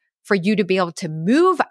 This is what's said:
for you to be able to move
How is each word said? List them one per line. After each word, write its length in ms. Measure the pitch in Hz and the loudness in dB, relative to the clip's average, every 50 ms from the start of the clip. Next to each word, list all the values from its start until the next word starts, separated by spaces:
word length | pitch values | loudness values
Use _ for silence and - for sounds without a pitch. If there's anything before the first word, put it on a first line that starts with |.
| _ _ _ _ _ | _ _ _ _ _
for 100 | - 208 | -2 -2
you 220 | 190 165 202 220 | 0 0 0 0
to 80 | 190 202 | 0 0
be 140 | 175 185 | 0 0
able 160 | 190 180 170 - | 0 -2 -2 -4
to 140 | - 185 | -8 -10
move 540 | 156 156 160 160 190 247 311 359 370 359 277 - - | -8 -8 -4 0 2 2 4 4 2 2 0 -2 -2